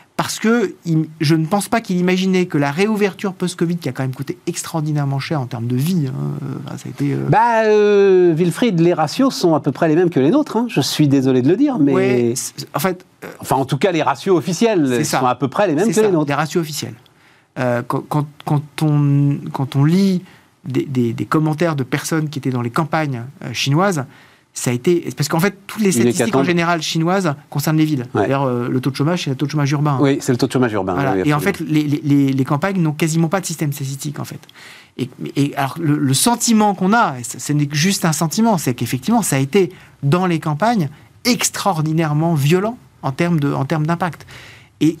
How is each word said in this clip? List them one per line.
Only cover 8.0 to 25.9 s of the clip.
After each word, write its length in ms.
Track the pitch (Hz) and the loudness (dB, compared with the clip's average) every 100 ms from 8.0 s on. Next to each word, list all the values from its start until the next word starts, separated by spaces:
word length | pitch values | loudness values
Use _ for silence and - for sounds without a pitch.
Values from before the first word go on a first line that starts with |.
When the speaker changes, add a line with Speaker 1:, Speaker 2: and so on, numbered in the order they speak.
| 196 185 175 156 | 6 6 6 4
Speaker 2:
Wilfried, 420 | 180 143 247 170 | 0 2 0 4
les 140 | 170 | 2
ratios 400 | 156 151 - 269 | 2 0 2 0
sont 220 | - 175 156 | 2 2 2
à 60 | |
peu 100 | 151 | 0
près 160 | - 165 | 0 2
les 80 | 156 | 4
mêmes 160 | 180 | 2
que 80 | 143 | 4
les 100 | 135 | 4
nôtres, 280 | 262 - 214 | 2 2 -2
hein. 80 | 240 | 0
Je 120 | - | 0
suis 260 | 131 - 151 | -2 2 4
désolé 340 | 139 131 127 | 4 4 2
de 80 | 127 | 2
le 60 | 196 | 2
dire, 240 | 294 240 | 2 2
mais 140 | 139 | 2
Speaker 1:
Ouais, 400 | 127 127 123 120 127 | 4 2 2 2 -2
c'est, 320 | - - - - | -6 -12 -8 -2
en 40 | |
fait, 240 | 185 185 - - | -2 -4 -10 -20
euh 40 | - - | -18 -12
Speaker 2:
enfin, 160 | - 131 | -2 -2
en 100 | 131 | 0
tout 120 | 135 | 0
cas, 140 | 202 | 2
les 120 | 170 | 2
ratios 340 | 135 139 190 175 | 0 -2 2 2
officiels 500 | 151 170 226 196 135 | 2 0 2 2 2
Speaker 1:
C'est 140 | 120 151 | 2 0
ça. 160 | 143 | 2
Speaker 2:
sont 40 | 127 | 2
à 80 | |
peu 140 | 123 131 | 0 -2
près 180 | - 202 | 0 0
les 80 | |
mêmes 120 | 147 214 | 2 2
Speaker 1:
C'est 40 | |
Speaker 2:
que 40 | 180 | 2
Speaker 1:
ça, 60 | |
Speaker 2:
les 80 | 214 | 4
nôtres. 160 | 170 143 | 2 0
Speaker 1:
les 80 | 143 | -2
ratios 260 | 156 175 | 0 -2
officiels. 320 | 156 147 113 113 _ _ _ _ _ - | -4 -6 -10 -12 _ _ _ _ _ -4
Euh, 240 | 127 120 120 | -2 -2 -2
quand, 160 | - - | -6 -2
quand, 200 | 151 147 - - | -4 -4 -8 -2
quand 160 | 147 151 - | -2 -2 -2
on, 560 | 156 147 143 143 143 139 160 | 0 2 2 2 2 -2 -6
quand 220 | 147 131 135 | -6 -4 2
on 100 | 147 | 2
lit 360 | 180 196 180 185 - _ _ - | 4 2 0 -4 -20 _ _ -4
des, 200 | 131 143 | -4 -2
des, 280 | 131 120 | 0 0
des 120 | 123 113 | -2 -2
commentaires 500 | 160 156 151 175 147 | 0 0 0 -2 -2
de 80 | |
personnes 460 | 123 147 - 160 151 | -2 -4 -2 -4 -4
qui 100 | 143 | -4
étaient 100 | 131 | -4
dans 100 | 127 | -4
les 80 | 120 | -2
campagnes, 540 | 117 156 160 151 123 123 - | -2 -2 -2 -2 -6 -10 -14
euh, 100 | 135 | -10
chinoises, 520 | 113 139 147 202 160 123 - - _ _ | -6 0 2 2 0 -6 -12 -20 _ _
ça 200 | - 131 | -8 -4
a 20 | |
été, 340 | 120 123 175 - 127 | -2 0 0 -2 -6
parce 140 | 143 | -2
qu'en 100 | 165 | 0
fait, 160 | 202 196 - | 0 -2 -14
toutes 140 | 214 | -2
les 140 | 202 | 0